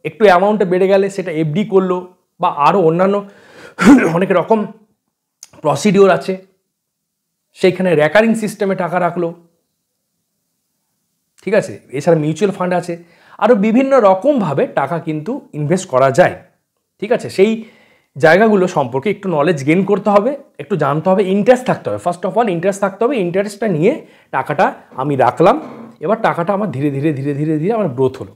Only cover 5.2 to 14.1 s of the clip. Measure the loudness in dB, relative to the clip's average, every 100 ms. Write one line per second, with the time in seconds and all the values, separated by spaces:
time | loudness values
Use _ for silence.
5.2 | _ _ -20 -6 -4 0 2 4 4 2
6.2 | -4 -10 _ _ _ _ _ _ _ _
7.2 | _ _ _ _ 0 2 0 2 4 2
8.2 | 2 0 -4 -4 -4 -4 -4 -2 -2 -4
9.2 | -6 -8 _ _ _ _ _ _ _ _
10.2 | _ _ _ _ _ _ _ _ _ _
11.2 | _ _ -2 -2 -2 -14 _ -4 0 2
12.2 | 0 -2 -4 -2 -4 -4 -4 -12 -14 _
13.2 | _ -4 2 2 2 2 2 4 4